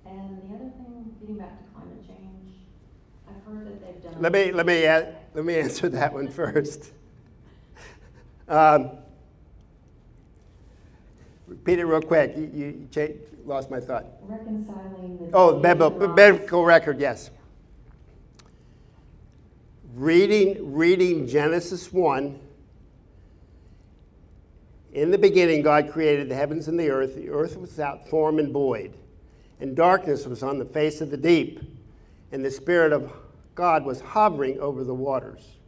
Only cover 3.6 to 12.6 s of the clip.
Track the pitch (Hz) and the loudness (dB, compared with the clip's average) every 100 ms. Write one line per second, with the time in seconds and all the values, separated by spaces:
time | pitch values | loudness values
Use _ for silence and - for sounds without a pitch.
3.6 | 208 202 185 180 170 165 170 196 185 175 | -16 -18 -20 -20 -18 -4 0 2 0 0
4.6 | 170 170 156 160 165 - - 151 160 170 | 0 2 4 2 0 -14 -14 -8 -4 -2
5.6 | 131 - 139 127 143 139 135 - 156 151 | -4 -4 -6 -2 -4 -4 -10 -6 -2 -2
6.6 | 143 - - - - - - - - - | -4 -12 -20 -20 -20 -20 -20 -20 -20 -20
7.6 | _ - - - - - - - - 151 | _ -20 -20 -20 -20 -20 -20 -20 0 4
8.6 | 156 151 131 - - - - _ - - | 6 6 0 -12 -20 -20 -20 _ -20 -20
9.6 | _ _ _ _ - - _ _ _ _ | _ _ _ _ -20 -20 _ _ _ _
10.6 | - - - _ - _ - _ - - | -20 -20 -20 _ -20 _ -20 _ -20 -8
11.6 | - 175 170 156 156 165 131 147 151 147 | -2 0 2 0 2 2 2 -4 -10 -10